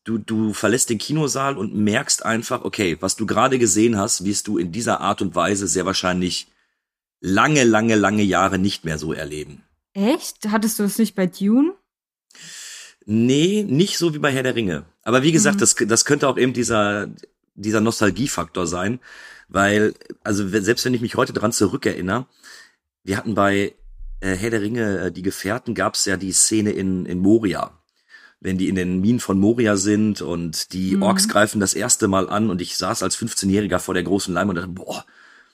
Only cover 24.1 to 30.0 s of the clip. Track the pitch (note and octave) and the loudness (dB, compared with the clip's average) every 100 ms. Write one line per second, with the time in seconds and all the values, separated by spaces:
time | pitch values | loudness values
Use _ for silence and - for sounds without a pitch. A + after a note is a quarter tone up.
24.1 | - F#2+ F#2 A2+ A2+ G#2 A#2+ A2 F#2+ F2+ | -6 -4 -2 -2 -2 -2 -2 -2 -2 -4
25.1 | E2+ F#2 - F#2+ A#2+ - F#2 G#2 - G2+ | -4 -6 -4 -4 -6 -4 -2 -2 -2 -4
26.1 | F#2 F#2+ F2 - A2 G#2 F#2 F#2+ F#2 - | -4 -2 0 2 2 0 0 -2 -2 -4
27.1 | F2+ F#2+ A2 G#2 D#2+ - _ _ _ _ | 0 4 4 4 -2 -6 _ _ _ _
28.1 | - - _ F#2+ F#2 F#2+ F#2 F2+ F#2 G2+ | -20 -20 _ -4 -2 0 0 0 0 2
29.1 | B2 - F#2+ G2+ A#2 A2 G2+ G2 G#2 | 0 0 2 2 2 0 2 2 2